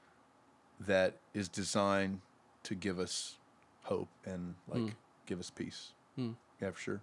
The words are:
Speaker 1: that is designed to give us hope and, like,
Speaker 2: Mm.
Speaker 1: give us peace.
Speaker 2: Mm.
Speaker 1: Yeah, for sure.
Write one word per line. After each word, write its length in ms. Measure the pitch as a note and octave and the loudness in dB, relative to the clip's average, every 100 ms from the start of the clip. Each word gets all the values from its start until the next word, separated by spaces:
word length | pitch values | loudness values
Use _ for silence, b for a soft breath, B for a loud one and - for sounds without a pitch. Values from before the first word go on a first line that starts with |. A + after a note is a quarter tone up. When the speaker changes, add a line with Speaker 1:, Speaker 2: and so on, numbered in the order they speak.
| b b b - - _ _ - | b b b -20 -20 _ _ -10
Speaker 1:
that 380 | F#2 F#2+ F#2 - - | 4 6 6 2 -6
is 160 | G#2 F#2 | -4 -2
designed 720 | - F#2 G#2+ G2+ G2 F#2+ G2 - - - - | -2 0 4 6 6 4 -2 -8 -20 -20 -18
to 120 | - | -8
give 240 | G2 G2 F2+ | -4 -2 -2
us 380 | F2+ - - - - - - - | -2 -4 -6 -10 -20 -20 -20 -16
hope 240 | - F#2+ F#2 - | -2 -2 -2 -8
and, 300 | - F#2 F2 F2 - | -8 -6 -6 -8 -4
like, 120 | B2 | 0
Speaker 2:
Mm. 120 | A2+ G#2+ - - - | 0 -4 -14 -20 -6
Speaker 1:
give 140 | F#2 | -6
us 100 | F2 | -6
peace. 420 | - F#2 - - - _ - | -6 -8 -8 -14 -18 _ -6
Speaker 2:
Mm. 180 | A#2+ A2+ - - | -4 -6 -14 -6
Speaker 1:
Yeah, 100 | G2 | -6
for 100 | F2+ | -4
sure. 200 | - G2+ | -4 -6